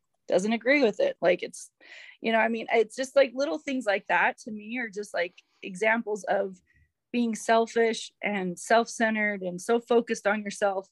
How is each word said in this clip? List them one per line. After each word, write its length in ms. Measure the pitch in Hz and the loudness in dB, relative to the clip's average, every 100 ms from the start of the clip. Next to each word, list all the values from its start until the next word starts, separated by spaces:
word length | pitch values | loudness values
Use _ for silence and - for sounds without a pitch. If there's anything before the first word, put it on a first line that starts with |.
| _ _ - | _ _ 0
doesn't 240 | 180 208 | 0 2
agree 300 | 226 240 294 | 0 2 4
with 180 | 233 - | 4 2
it. 160 | - - | -2 2
Like, 200 | 175 180 | 2 2
it's, 280 | - - - _ - - - - | -2 -12 -20 _ -20 -20 -20 -8
you 100 | 226 | 0
know, 80 | 226 | 2
I 100 | 226 | 2
mean, 180 | 226 214 | -2 0
it's 260 | 233 214 - | 2 2 -2
just, 200 | 262 277 | 0 2
like, 160 | 269 | 2
little 240 | 247 294 311 | 2 -4 -4
things 280 | - 262 208 | -4 -4 -2
like 200 | 196 - | -2 0
that 280 | 175 214 - | 2 2 -2
to 120 | - | -10
me 260 | 214 214 247 | -12 -10 -8
are 120 | 226 | -8
just, 240 | 190 202 | -10 -8
like, 220 | - 175 _ _ _ | -4 -6 _ _ _
examples 600 | - 180 214 233 208 214 | -12 -2 0 0 -2 -6
of 340 | - 202 196 185 _ _ _ _ _ | -2 -2 -2 -8 _ _ _ _ _
being 220 | 247 233 | -2 -2
selfish 800 | 214 - 226 226 233 226 220 - - | -2 2 2 2 2 0 0 -10 -8
and 360 | 202 202 185 175 | -4 -2 -4 -4
self-centered 840 | - 233 226 - 226 214 208 202 | 2 4 2 0 0 0 -2 -2
and 180 | 185 180 | -6 -6
so 200 | - 233 | 0 0
focused 460 | - 233 233 220 196 | 2 2 2 -2 0
on 160 | 214 | -2
yourself 460 | 202 - 202 190 175 | -4 -2 -2 -2 -8